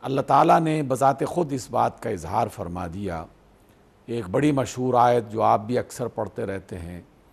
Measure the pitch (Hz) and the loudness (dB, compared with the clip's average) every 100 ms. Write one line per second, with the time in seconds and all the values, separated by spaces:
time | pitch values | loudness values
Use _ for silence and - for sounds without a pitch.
0 | 127 135 135 139 160 175 160 156 139 127 | -4 -4 2 4 6 4 4 0 -2 2
1 | 135 139 139 - 165 139 110 120 117 - | 2 2 -2 -2 -2 -4 -4 0 0 0
2 | 117 101 78 101 113 - 87 87 90 87 | -8 -6 -4 -2 -2 -4 -8 -6 -8 -8
3 | 98 82 80 - _ _ _ _ _ _ | -8 -8 -10 -18 _ _ _ _ _ _
4 | - 117 95 107 147 139 117 - 127 120 | -8 -8 -2 0 2 2 -2 -2 0 4
5 | 120 120 110 107 107 113 104 120 101 - | 6 4 0 0 2 2 2 -4 -4 -8
6 | 117 - 107 - 107 98 95 95 85 87 | -8 -6 -8 -6 -6 -8 -10 -12 -10 -12
7 | 82 _ _ | -16 _ _